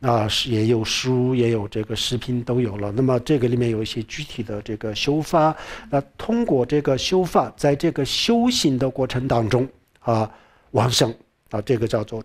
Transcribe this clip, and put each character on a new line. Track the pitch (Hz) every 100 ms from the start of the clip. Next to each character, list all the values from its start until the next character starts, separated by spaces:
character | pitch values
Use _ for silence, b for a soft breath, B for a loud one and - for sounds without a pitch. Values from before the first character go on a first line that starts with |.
啊， | 123 117 107
是， | - -
也 | 110 110
有 | 117
书， | 110 - 127 127 123
也 | 127 117
有 | 113 101
这 | 110
个 | 107 110
视 | - 123
频 | - 123
都 | 120 120
有 | 120 101
了。 | 101
那 | 104
么 | 131 123
这 | - 151
个 | 123
里 | 120
面 | 120
有 | 110
一 | 110
些 | -
具 | 110 -
体 | 147 -
的 | 107 104
这 | - 107
个 | 113
修 | 104 - 147
法， | 147 170 156 156 B B -
那 | 139 - -
通 | - 233 233
过 | 143 123
这 | 147
个 | 143 131
修 | - 185
法， | 175 196 123 -
在 | 147
这 | 143 170
个 | 147
修 | 135 - - 233 240
行 | 247 160 131
的 | 131
过 | - 131
程 | 127 127
当 | 117 110
中 | 120 135 - _ _
啊， | - 113 107 B B B B
往 | 120 123
生 | 120 123 117 _ _ _
啊， | 107
这 | 104 120
个 | 110
叫 | 117
做 | 107 113